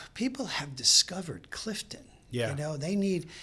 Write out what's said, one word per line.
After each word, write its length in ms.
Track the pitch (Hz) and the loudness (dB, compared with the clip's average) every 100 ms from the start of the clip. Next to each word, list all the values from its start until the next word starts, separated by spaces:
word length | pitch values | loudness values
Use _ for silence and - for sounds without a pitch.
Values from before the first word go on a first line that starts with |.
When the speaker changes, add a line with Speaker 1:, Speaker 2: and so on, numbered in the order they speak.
| - | -12
Speaker 1:
people 320 | - 254 262 202 | -2 -2 0 -4
have 300 | - 143 131 | -4 -6 0
discovered 760 | - - - 180 170 131 - | 6 6 6 -2 -6 -10 -10
Clifton. 540 | - 220 202 - - - - - | -10 -6 -6 -8 -14 -16 -20 -6
Speaker 2:
Yeah. 180 | 120 117 | -2 0
Speaker 1:
You 60 | 139 | 0
know, 200 | 151 147 | -4 -2
they 180 | 156 | 0
need, 320 | 202 196 175 160 - | 2 4 2 -2 -12